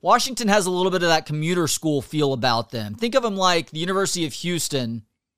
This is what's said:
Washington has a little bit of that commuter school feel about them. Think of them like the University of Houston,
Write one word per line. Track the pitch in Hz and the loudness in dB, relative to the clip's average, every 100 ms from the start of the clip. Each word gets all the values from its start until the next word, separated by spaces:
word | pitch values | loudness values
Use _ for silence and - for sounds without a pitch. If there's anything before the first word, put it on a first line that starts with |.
Washington | 165 233 262 240 226 | 4 2 2 -2 2
has | 208 | 2
a | 180 | 2
little | 180 190 | 0 2
bit | 180 | 2
of | 175 | 2
that | 160 - | 2 0
commuter | 151 156 180 160 | -4 -2 0 0
school | - 160 143 | 0 0 -2
feel | - 156 143 | -2 0 0
about | 131 127 117 113 | 2 2 0 -2
them. | 120 104 | -6 -8
Think | 104 233 | -4 0
of | 262 | 0
them | 233 196 | 0 2
like | 185 175 - | 2 2 -2
the | 156 | -6
University | 175 190 196 180 | -2 -2 -2 -2
of | 156 | -4
Houston, | - 175 175 - 139 120 117 - _ _ | -4 -4 -4 -2 -4 -4 -8 -12 _ _